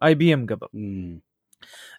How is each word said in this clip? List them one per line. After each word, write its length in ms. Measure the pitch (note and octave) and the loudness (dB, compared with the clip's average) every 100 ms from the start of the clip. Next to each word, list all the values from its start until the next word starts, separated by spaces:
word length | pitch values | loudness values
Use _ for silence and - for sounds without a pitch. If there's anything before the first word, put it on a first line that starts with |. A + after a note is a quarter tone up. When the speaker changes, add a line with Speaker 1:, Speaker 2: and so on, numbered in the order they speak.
Speaker 1:
آي 120 | D#3+ D3+ | 2 4
بي 180 | E3+ | 4
إم 120 | D3 A2 | 2 -2
قبل. 220 | G#2 - | -8 -8
Speaker 2:
مم. 480 | G#2+ G#2 F#2+ F2+ E2 _ _ _ _ - - - | -10 -8 -8 -10 -12 _ _ _ _ -20 -20 -20